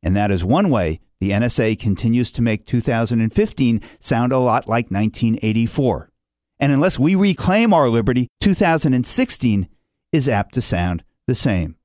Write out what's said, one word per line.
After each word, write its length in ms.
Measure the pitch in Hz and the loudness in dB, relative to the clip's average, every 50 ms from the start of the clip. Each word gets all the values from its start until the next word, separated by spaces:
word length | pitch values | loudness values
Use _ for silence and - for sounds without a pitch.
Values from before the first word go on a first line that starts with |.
| - | 0
And 120 | 82 95 | 0 0
that 140 | 101 104 101 | 2 2 0
is 160 | 101 90 85 | 0 0 0
one 240 | 92 131 175 208 185 | 0 2 2 2 2
way 300 | 135 110 90 80 80 - _ _ _ _ | 2 2 0 -2 -4 -6 _ _ _ _
the 140 | 95 98 98 | -2 0 0
N 80 | 104 | 0
S 180 | 120 120 - - | 0 0 0 0
A 160 | 120 110 110 | 0 0 0
continues 540 | - - 110 98 - - 113 113 123 123 - - | -2 -2 -2 -2 0 0 0 0 0 0 -2 -2
to 100 | - 117 | -2 0
make 240 | 117 107 101 _ | 0 0 -2 _
two 120 | - - 120 | -4 -4 -2
thousand 420 | - - 120 113 117 110 120 113 | 0 0 0 0 0 0 0 0
and 120 | 110 110 - | -2 0 0
fifteen 480 | - 214 214 - - 139 120 113 107 - - - _ | 0 -2 -2 -2 -2 0 0 0 0 -4 -10 -20 _
sound 320 | - - 131 117 120 123 | -4 -2 0 0 0 0
a 60 | 131 | 0
lot 300 | 131 127 123 110 127 - | 0 2 2 0 0 -2
like 240 | - 110 120 117 - | 0 -2 -2 -2 -2
nineteen 480 | 92 98 107 107 - - 123 113 110 - | -2 -2 -2 -2 -2 -2 0 0 0 0
eighty-four. 720 | - 110 107 113 113 113 - - 139 123 95 65 - _ _ _ _ _ _ _ _ _ _ _ | -2 -2 0 0 -2 -2 -2 0 0 0 0 -2 -6 _ _ _ _ _ _ _ _ _ _ _
And 120 | 143 143 | -2 0
unless 280 | 143 135 156 185 - - | 2 2 0 0 0 0
we 160 | 131 160 190 | 0 0 2
reclaim 580 | 185 196 202 175 - - - 185 214 233 233 196 | 2 2 0 0 0 -2 0 2 2 2 4 4
our 160 | 165 143 123 | 4 4 2
liberty, 380 | 113 113 110 113 123 123 123 - _ _ | 2 2 0 0 0 0 -2 -4 _ _
two 140 | - 214 190 | 0 0 2
thousand 400 | - 220 170 165 160 - 151 131 | 2 2 2 2 2 2 0 0
and 140 | 123 123 | 0 0
sixteen 600 | - - 240 262 - - - - 120 104 98 92 - - _ _ _ _ _ _ _ | 0 0 0 0 0 -2 -2 0 0 0 0 -2 -6 -10 _ _ _ _ _ _ _
is 180 | - 156 131 143 | -2 0 0 0
apt 240 | 117 101 101 - - | 0 0 -2 -2 -4
to 80 | 127 | -4
sound 420 | 117 - - 87 87 90 87 87 - _ _ _ _ | -2 -2 -2 -2 -2 -2 -4 -6 -8 _ _ _ _
the 80 | - 127 | -4 -2
same. 420 | - - 131 101 90 82 78 - _ _ | 0 0 0 0 0 -2 -6 -8 _ _